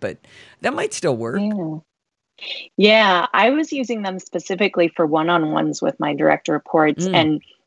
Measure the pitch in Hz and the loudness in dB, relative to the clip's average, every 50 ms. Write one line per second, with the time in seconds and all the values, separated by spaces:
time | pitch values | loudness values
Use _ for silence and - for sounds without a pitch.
0 | - 98 - - _ _ - - - - - _ - 233 277 - 427 427 - - | -10 -10 -10 -10 _ _ -20 -20 -20 -20 -12 _ -6 -4 -4 -4 -4 -6 -6 -4
1 | - 160 127 110 117 117 127 196 202 214 214 202 170 156 156 156 - _ _ _ | -2 -2 -2 -2 -2 -4 -4 -2 -2 -2 -4 -4 -4 -6 -8 -10 -12 _ _ _
2 | _ _ _ _ _ _ _ - - - - - - - _ - 190 208 214 220 | _ _ _ _ _ _ _ -18 -14 -14 -14 -14 -14 -10 _ 2 4 6 6 6
3 | 214 196 185 175 170 - - - 208 240 277 302 320 - 311 277 254 214 240 214 | 4 4 2 2 0 0 0 2 2 2 2 0 -2 -4 -4 -6 -4 -4 -4 -6
4 | 202 190 185 185 - - - 175 - - 196 180 208 190 - 190 170 165 - - | -6 -6 -8 -8 -10 -8 -8 -8 -6 -4 -2 0 -2 0 2 2 0 0 2 0
5 | 170 151 151 160 156 170 175 170 156 156 156 156 160 151 147 - - - 147 - | 0 0 2 0 2 2 2 2 0 0 0 0 0 -2 -2 -2 -2 -4 -2 -2
6 | 151 147 143 143 156 156 151 147 - - 151 147 - - - 165 156 151 143 156 | -2 -4 -2 0 2 2 2 2 0 -2 -4 -4 -2 0 2 2 4 4 2 0
7 | 175 185 185 180 156 156 151 151 - _ _ _ _ | -2 0 2 2 2 2 0 -2 -4 _ _ _ _